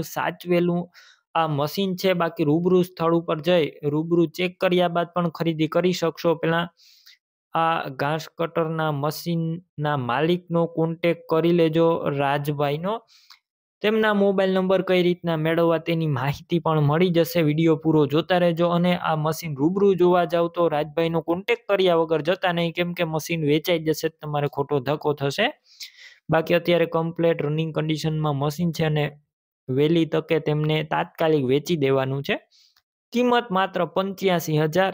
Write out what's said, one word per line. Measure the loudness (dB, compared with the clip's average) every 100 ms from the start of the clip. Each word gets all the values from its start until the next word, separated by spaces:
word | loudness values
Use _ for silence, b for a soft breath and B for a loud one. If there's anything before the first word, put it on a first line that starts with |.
સાચવેલું | -2 -4 -6 -6 -2 0 2 -2 -4 b b b b
આ | -2 -2
મશીન | -2 -2 -2 -4 -2
છે. | 0
બાકી | 0 -2 0 0
રૂબરૂ | 2 2 2
સ્થળ | 2 -2 0 0
ઉપર | 0 -4
જઈ | 2 2 2 -2 -4
રૂબરૂ | -2 0 2 0 -2
ચેક | -6 -2
કર્યા | 0 2 2 0
બાદ | -2
પણ | -2 -2 -2
ખરીદી | -4 -2 0
કરી | 0 0 0
શકશો. | -2 -2 0
પહેલાં | 0 0 -2 -4 -10 b b b b _ _ _
આ | -2 0 0 -4 -4
ઘાસ | -4 -4 -6 -6
કટરના | -4 -2 -4 -2 -2
મશીનના | -2 -4 -6 -4 -4 -4 -6 -12 -6 -2 -2 -2
માલિકનો | 0 0 0 -2 -2 -2
કોન્ટેક્ટ | 0 -2 0 -2 -2 0
કરી | 0 2 4
લેજો, | 2 4 2 2 -2 -2
રાજભાઈનો. | 0 0 -2 -2 -2 -2 -4 -8 -10 b b b _ _ _ _
તેમના | -2 0 2
મોબાઈલ | 2 2 2 2
નંબર | 0 2 0
કઈ | 2 2
રીતના | 2 0 -2 -2
મેળવવા | 0 2 2 0
તેની | 0 -2 0
માહિતી | -2 -2 -6 -4 -2
પણ | 0 2 2
મળી | 4 2 2
જશે. | 2 2
વીડિયો | 2 2 2 2
પૂરો | 2 2 2
જોતા | 0 0 2
રહેજો | 2 2 2
અને | 2 2 0 -2
આ | -2
મશીન | -2 -4 -6 -2
રૂબરૂ | 0 2 2
જોવા | 4 4 4 2
જાવ | 0 0
તો | 0 0
રાજભાઈનો | 0 -2 -2 -2 -2
કોન્ટેક્ટ | -2 -4 -2 -4 0
કર્યા | 2 4 2
વગર | 2 0
જતા | 0 0 0
નહીં, | 0 -2
કેમ | -2 -4
કે | -2
મશીન | -4 -4 -4 -2 0
વેચાઈ | 0 2 0 0
જશે, | -2 -4
તમારે | -6 -6 -4 -2
ખોટો | -4 -2 -2
ધક્કો | -2 -2 -2
થશે. | -2 -2 -2 -2 -4 B B B B B B -2
બાકી | -2 2 0
અત્યારે | 2 2 2
કમ્પ્લીટ | 0 -4 0 0 0
રનિંગ | -2 -4 -4
કન્ડિશનમાં | -4 -4 -2 -2 -2 -2 -2
મશીન | -2 -2 -4
છે | -2 0
અને | 0 -2 -6 _ _ _ _ -6
વહેલી | 0 2 2 2
તકે | -2 -2 -2
તેમને | 0 -2 0 -2
તાત્કાલિક | -2 -4 -4 -2 0 2 2
વેચી | 0 0 -2
દેવાનું | 0 0 0 -4
છે. | -4 -6 -8 b b b _ _ _
કિંમત | -2 2 2 0
માત્ર | -2 -2 -2 -2
પંચ્યાસી | -2 -4 -2 0 0 0 0
હજાર | 2 2 0